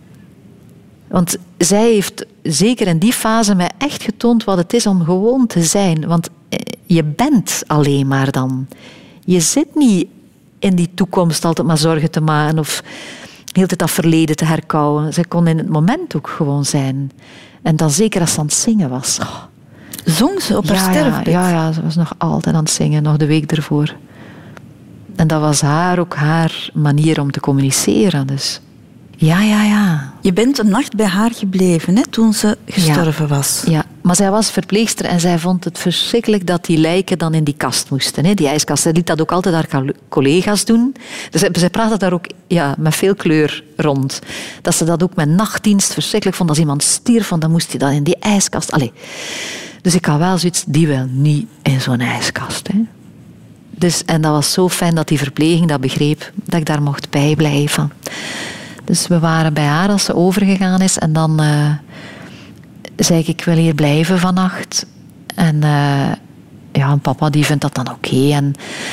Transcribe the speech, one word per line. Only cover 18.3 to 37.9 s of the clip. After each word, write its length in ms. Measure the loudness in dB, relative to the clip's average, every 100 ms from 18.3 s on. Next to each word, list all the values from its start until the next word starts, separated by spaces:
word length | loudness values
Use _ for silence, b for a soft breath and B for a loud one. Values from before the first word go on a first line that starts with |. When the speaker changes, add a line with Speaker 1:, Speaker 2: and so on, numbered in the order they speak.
Speaker 1:
ze 60 | -2
aan 60 | -2
het 80 |
zingen 360 | -2 0 0 0
was. 280 | -4 -4 -6
Oh. 120 | -6 -12 -18 -20 B B B B
Speaker 2:
Zong 380 | -2 0 0 0
ze 140 | -2 -2
op 120 | 0
haar 80 | 0
Speaker 1:
Ja, 80 |
ja, 60 | 2
Speaker 2:
sterfbed? 400 | 2 2 0 0
Speaker 1:
ja, 160 | 0 2
ja, 220 | 0 0
ze 100 | -2
was 120 | -2 -2
nog 180 | -2 -2
altijd 380 | -2 -2 0 0
aan 80 |
het 80 | 0
zingen, 300 | 0 0 2
nog 140 | 2 2
de 100 | 2
week 260 | 0 0
ervoor. 420 | -4 -2 -2 -2 -6 B B B B B B -20 -20 -20 -20 -10 -2
En 100 | 0
dat 140 | 2
was 200 | 0 0
haar 380 | 0 0 0 0
ook 160 | -2
haar 560 | -2 0 0 0 -4 -8
manier 460 | -2 0 2 2 0
om 100 | -2
te 100 | -4
communiceren, 840 | 0 0 0 0 0 2 2 0 -2
dus. 340 | -4 -6 -10 -16 -20 -20 -20 -14 0
Ja, 200 | 2 4
ja, 200 | 4 4
ja. 500 | 2 2 2 0 -4 -4
Speaker 2:
Je 120 | 0
bent 260 | 2 2 2
een 100 | 2
nacht 280 | 2 0 0
bij 100 | 0
haar 240 | 2 0
gebleven, 640 | 0 -4 0 2 2 2 0
hè, 60 | 0
toen 260 | 2 2
ze 260 | 2 0 -2 -4
gestorven 600 | 0 2 2 2 0 0
Speaker 1:
Ja. 60 |
Speaker 2:
was. 280 | 0 -2 -2 0
Speaker 1:
Ja, 180 | 0 -2 -4
maar 140 | 0 2
zij 140 | 2
was 200 | 2 0
verpleegster 540 | -2 -2 0 0 -2
en 160 | -2 0
zij 180 | 2 0
vond 260 | 0 -2
het 140 | -4 -4
verschrikkelijk 680 | -2 -2 0 -2 0 0 0
dat 180 | -2 0
die 120 | 2
lijken 400 | 4 2 0 -2
dan 160 | 0
in 100 | 0
die 100 | 0 -2
kast 340 | -4 -4 -4